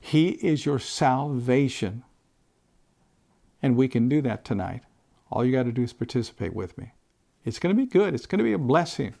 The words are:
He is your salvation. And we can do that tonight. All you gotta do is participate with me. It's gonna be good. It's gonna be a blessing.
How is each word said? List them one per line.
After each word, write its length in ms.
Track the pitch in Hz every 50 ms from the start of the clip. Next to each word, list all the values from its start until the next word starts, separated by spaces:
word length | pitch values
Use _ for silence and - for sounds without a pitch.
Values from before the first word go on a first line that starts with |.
He 300 | _ - - 156 160 175
is 340 | - - - 190 156 143 -
your 140 | 147 143 127
salvation. 1300 | - - - - 156 135 127 131 143 147 147 123 120 123 123 131 143 131 123 - - 98 98 117 - _ _ _ _ _ _ _ _ _ _ _ _ _ _ _ _ _ _ _ _ _ _ _ _ _ _ _ _ _ _ _ -
And 140 | 139 123
we 120 | 117 131 131
can 200 | - 123 117 123
do 140 | 143 151 143
that 220 | 127 107 - -
tonight. 380 | - 120 98 92 92 92 123 _ _ _ _ _ _ _ _ _ _
All 140 | - - 120
you 80 | 127 131
gotta 200 | 131 127 120 117
do 100 | 127 123
is 100 | 117 -
participate 640 | _ 117 117 - 127 113 - - _ 104 90 -
with 240 | 98 95 90 - -
me. 140 | 120 110 _ _ _ _ _ _ _ _ _ _ _
It's 140 | 120 110 -
gonna 160 | - 170 196
be 120 | 226 269
good. 280 | 262 - 180 208 196 160
It's 120 | 113 -
gonna 160 | - - 196 220
be 120 | 233 214
a 40 | 185
blessing. 560 | 143 120 131 165 170 - - - 139 98 - _